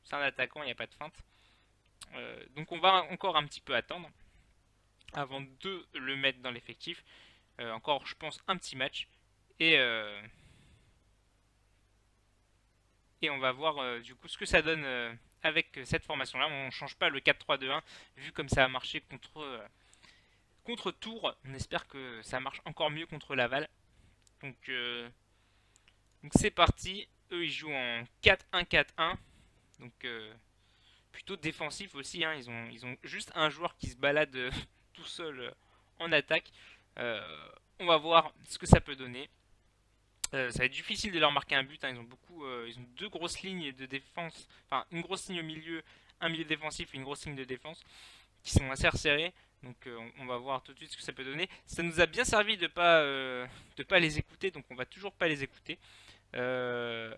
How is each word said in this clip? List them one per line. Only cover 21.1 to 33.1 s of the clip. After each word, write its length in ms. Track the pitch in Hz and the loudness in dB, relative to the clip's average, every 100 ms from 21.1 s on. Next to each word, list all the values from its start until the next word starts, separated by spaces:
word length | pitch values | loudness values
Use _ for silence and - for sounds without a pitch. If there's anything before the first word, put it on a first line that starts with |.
| 226 156 - 131 | -4 -4 -4 -10
On 80 | |
espère 320 | 135 - 170 - | -10 -4 -4 -4
que 340 | 139 127 113 | -12 -12 -12
ça 180 | - 131 | -6 -4
marche 200 | 135 - | -4 -8
encore 260 | 175 156 156 | -10 0 0
mieux 160 | 151 165 | 0 -6
contre 280 | 147 - | -10 -4
Laval. 340 | 139 120 135 156 _ _ _ - _ _ _ | 0 2 0 -4 _ _ _ -20 _ _ _
Donc, 280 | 139 123 - | -16 -14 -6
euh, 400 | 127 120 120 120 - _ _ _ _ _ _ _ _ _ _ | -4 -2 -4 -8 -16 _ _ _ _ _ _ _ _ _ _
donc 80 | 147 - | 0 4
c'est 160 | 214 | 4
parti. 560 | - 165 - 185 196 - _ - | 6 6 6 -4 -10 -12 _ -10
Eux, 120 | 175 | -4
ils 60 | 160 | -4
jouent 240 | 135 156 | -4 -6
en 300 | 139 123 117 120 _ | -4 -2 -4 -8 _
quatre 240 | 214 190 - | 6 6 4
un 120 | 180 | -2
quatre 300 | 175 160 - - | 2 2 2 0
un. 220 | 165 190 - _ _ _ _ - | -2 -2 -12 _ _ _ _ -20
Donc, 240 | 120 - | -20 -12
euh, 280 | 127 113 107 113 _ _ _ _ _ _ _ | -10 -10 -12 -18 _ _ _ _ _ _ _
plutôt 240 | - - | -16 -12
défensif 600 | 196 160 - 156 - 196 139 | -8 -8 -6 -8 -8 -12 -12
aussi, 260 | 135 175 | -8 -4
hein. 120 | 160 | -2
Ils 140 | 151 120 | -4 -8
ont, 200 | 117 117 | -10 -10
ils 160 | 117 123 | -12 -12
ont 100 | 127 | -12
juste 300 | - | -10